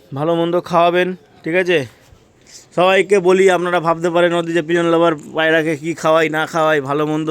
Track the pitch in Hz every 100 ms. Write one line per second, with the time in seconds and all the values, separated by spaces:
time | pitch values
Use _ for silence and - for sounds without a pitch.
0 | - 139 160 170 170 175 - 175 175 175
1 | 180 185 _ _ 160 180 180 165 120 _
2 | _ _ _ _ _ - - - 185 190
3 | 185 202 180 190 190 175 180 175 160 165
4 | 170 165 175 170 165 170 156 170 170 165
5 | 170 151 - 160 160 160 156 147 160 160
6 | 165 160 160 156 156 170 156 156 135 147
7 | 151 156 156